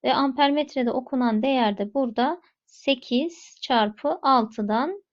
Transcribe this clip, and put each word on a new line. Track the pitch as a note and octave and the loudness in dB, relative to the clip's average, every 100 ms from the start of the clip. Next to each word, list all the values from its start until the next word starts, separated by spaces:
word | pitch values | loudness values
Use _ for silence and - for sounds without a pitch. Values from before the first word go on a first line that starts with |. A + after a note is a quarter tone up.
Ve | - | 0
ampermetrede | B3+ C#4 C4 C#4+ C#4+ D4 C4+ A#3+ | 0 0 2 2 2 -2 -2 0
okunan | B3+ B3+ C4 B3 G#3+ | -2 -4 -2 0 0
değer | B3+ C4 A3+ G3 | 0 2 0 0
de | G3+ | -4
burada | C#4 B3+ A3 B3+ F4 _ _ _ | -2 -2 0 -2 -2 _ _ _
sekiz | - - - - B3 E4 - - - | -8 -2 -2 0 -2 -2 -8 -20 -16
çarpı | - A#3+ G#3 G#3 C#4+ D#4+ | 0 2 2 -2 -4 -2
altıdan | C#4 C4+ A3 A3 G#3 G#3+ D4 G4 _ | 2 2 2 -4 -2 0 -2 -6 _